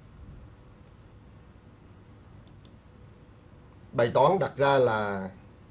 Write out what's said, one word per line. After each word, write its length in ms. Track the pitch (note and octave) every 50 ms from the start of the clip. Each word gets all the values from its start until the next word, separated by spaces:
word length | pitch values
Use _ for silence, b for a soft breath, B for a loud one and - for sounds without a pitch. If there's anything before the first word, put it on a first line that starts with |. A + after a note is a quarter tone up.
| - - - - - - - - - - - - - - - - - - - - - - - - - - - - - - - - - - - - - - - - - - - - - - - - - - - - - - - - - - - - - - - - - - - - - - - - - - - - - - -
Bài 180 | A#2 A#2+ A#2 -
toán 240 | A#2+ C3+ D#3+ F#3+ F#3
đặt 180 | C#3 A2+ -
ra 220 | B2+ C#3 C#3 C#3 C3+
là 520 | B2 A#2 G#2+ G#2+ G#2 G2+ G2 F#2+ F#2+ F#2 - - - - - - - -